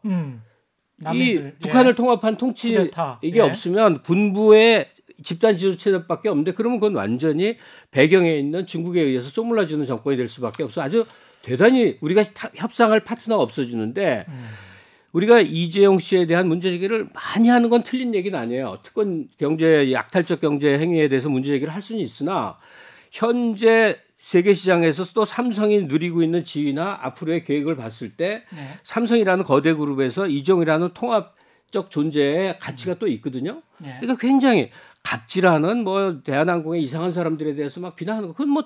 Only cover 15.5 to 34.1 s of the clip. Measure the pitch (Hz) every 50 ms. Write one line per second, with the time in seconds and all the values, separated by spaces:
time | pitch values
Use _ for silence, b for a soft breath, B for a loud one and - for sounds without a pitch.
15.5 | 160 165 175 170 160 202 196 196 190 185 - - 196 185 175 160 165 175 185 175
16.5 | 160 175 175 190 175 175 185 196 226 220 202 - - - - - - 202 226 240
17.5 | 240 240 233 226 233 240 240 - - 254 254 240 220 196 180 202 190 156 117 117
18.5 | 120 131 135 107 92 - - - - 233 214 202 175 160 135 - _ - 147 143
19.5 | 160 156 160 165 160 151 143 131 127 117 - - - 185 170 - 175 139 - 151
20.5 | 147 143 143 147 139 143 160 175 175 160 151 143 135 135 123 151 139 127 135 143
21.5 | 143 131 143 156 156 202 196 - 226 220 170 107 - - 139 165 190 170 113 95
22.5 | 85 _ B B B B B B B B B B B - 214 233 240 247 240 233
23.5 | 220 196 233 226 226 226 226 208 - - _ _ _ _ _ - - 175 180 202
24.5 | 196 165 180 185 180 170 165 165 143 151 185 170 - 233 214 - - - 247 247
25.5 | 214 208 214 208 208 208 185 139 135 156 165 175 165 170 165 160 170 175 160 -
26.5 | - 147 147 143 135 147 170 196 196 - 131 131 - - 170 156 165 165 165 -
27.5 | 143 151 143 156 165 131 117 110 113 - 127 107 - - 165 190 214 220 - B
28.5 | 185 156 143 135 151 B B - - 220 240 214 233 233 208 190 180 185 185 -
29.5 | 135 135 139 160 160 151 151 147 139 135 135 127 120 185 196 185 143 143 139 165
30.5 | 190 175 170 156 156 156 175 175 175 - 226 247 233 208 175 - _ _ _ _
31.5 | _ _ _ _ - 196 185 - - 151 147 160 147 147 139 139 147 175 190 190
32.5 | 170 - - - 131 123 120 185 175 175 226 196 127 110 113 147 127 127 135 180
33.5 | 254 330 - _ _ - 165 139 127 127 - 233